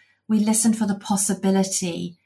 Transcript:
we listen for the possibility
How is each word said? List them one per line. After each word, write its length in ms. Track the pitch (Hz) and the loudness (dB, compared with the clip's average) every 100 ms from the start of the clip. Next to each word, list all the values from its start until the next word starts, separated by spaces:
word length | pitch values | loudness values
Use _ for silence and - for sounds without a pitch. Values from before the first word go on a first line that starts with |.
| _ _ - | _ _ -2
we 120 | 214 | 0
listen 340 | 208 220 226 | 2 2 2
for 120 | 214 202 | 2 0
the 140 | 196 | -2
possibility 1160 | - 196 - 185 190 190 190 - 180 170 175 - | -2 -2 0 0 2 2 2 -2 -4 -6 -8 -12